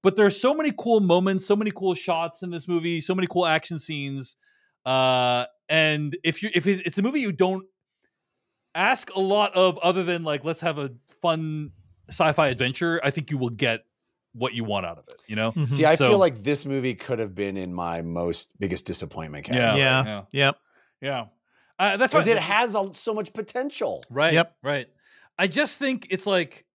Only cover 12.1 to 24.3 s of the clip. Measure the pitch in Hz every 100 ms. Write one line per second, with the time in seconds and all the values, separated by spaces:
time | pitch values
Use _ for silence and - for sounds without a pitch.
12.1 | - 160 147 147 123 127 127 170 165 139
13.1 | 160 139 147 123 113 127 113 _ _ _
14.1 | _ _ 113 127 120 113 101 90 80 -
15.1 | - - 107 113 160 135 139 151 160 131
16.1 | 202 175 117 107 143 143 135 127 113 -
17.1 | 117 107 92 101 95 90 87 85 85 85
18.1 | 85 87 82 - _ 98 90 - 85 78
19.1 | - 80 73 - 123 117 107 135 131 123
20.1 | 101 98 135 139 - _ _ _ _ 135
21.1 | 131 104 _ _ _ _ - 196 196 254
22.1 | 302 214 220 160 208 240 208 196 - -
23.1 | 214 202 - 208 247 277 - 165 92 -
24.1 | 123 160